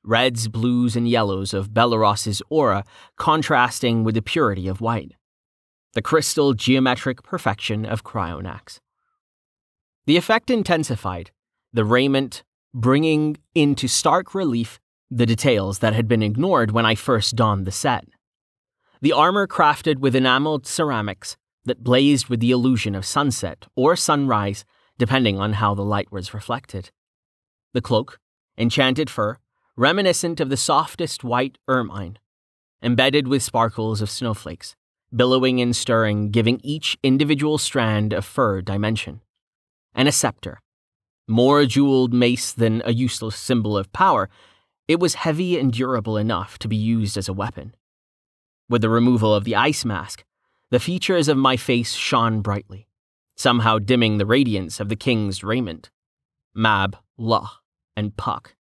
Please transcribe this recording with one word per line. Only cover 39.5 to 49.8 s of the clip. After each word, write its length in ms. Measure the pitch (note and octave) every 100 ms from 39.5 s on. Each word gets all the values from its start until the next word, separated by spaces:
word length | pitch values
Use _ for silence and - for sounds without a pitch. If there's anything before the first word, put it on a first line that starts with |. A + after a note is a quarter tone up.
| _ _ _ _
And 140 | - C#3+
a 40 |
scepter. 480 | - B2+ - - - _ _ _ _ _ _ -
More 320 | A2 B2+ D3
a 60 | C#3
jeweled 460 | B2+ C#3 C3 B2+
mace 400 | B2 B2 B2 -
than 300 | - A2+ A2
a 80 | A#2+
useless 440 | A#2 B2+ - A2+ -
symbol 400 | - B2 G#2+ G#2
of 160 | G2
power, 360 | - F#3+ C3 F#2+ _ _ _ _ _ -
it 140 | E3
was 140 | F3
heavy 440 | - E3+ D#3 F3+ F3
and 140 | C3
durable 440 | A#2 C3 B2 A2 G#2+
enough 420 | A2 F#2+ - -
to 100 | A2
be 80 | A2
used 400 | A2 A2+ G2+ G2+
as 120 | F#2+
a 40 |
weapon. 420 | F#2+ G#2+ - C#2 _ _ _ _ _ _ _ _ _ _
With 140 | A#2
the 80 | A2
removal 440 | A2+ A#2+ A#2+ A2
of 100 | G#2
the 120 | G2+ G#2+
ice 280 | C#3 D3